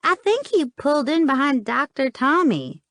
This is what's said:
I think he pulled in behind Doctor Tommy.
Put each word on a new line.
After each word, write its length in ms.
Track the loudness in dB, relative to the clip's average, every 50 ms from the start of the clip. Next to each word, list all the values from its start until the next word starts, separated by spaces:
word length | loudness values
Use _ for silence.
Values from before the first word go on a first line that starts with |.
I 120 | 0 0 -2
think 320 | 0 0 -2 0 0 -2 0
he 160 | 0 0 0
pulled 440 | 0 _ -4 -2 0 0 0 0 0
in 180 | 0 0 2
behind 380 | 2 2 0 0 0 0 -2 -2
Doctor 460 | -2 -4 -4 -4 -4 _ -4 -4 -4
Tommy. 720 | -2 -2 0 2 2 4 4 2 2 0 -4 -8 -14 -16 _ _